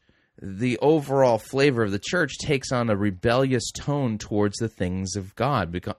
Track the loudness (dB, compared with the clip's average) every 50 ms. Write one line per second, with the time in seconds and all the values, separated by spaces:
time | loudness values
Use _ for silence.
0 | _ _ _ _ _ _ _ -14 -12 -12 -6 -2 -2 -2 0 2 4 4 4 4
1 | 2 0 2 4 4 4 4 2 -2 -4 0 4 4 4 4 2 0 0 0 -4
2 | -4 -2 0 0 0 -2 -4 -8 -2 -2 -2 -2 -2 -2 -2 0 2 0 0 2
3 | 0 -2 -2 0 0 2 2 2 2 2 0 0 -2 -4 -10 -8 -4 -2 -2 0
4 | 0 -2 -2 -4 -6 -2 0 2 2 2 0 -2 -6 -6 _ -4 -4 -2 -2 -4
5 | -4 -4 -6 -6 -8 -8 -4 -2 -2 0 0 0 -2 -2 -4 -6 -6 -8 -10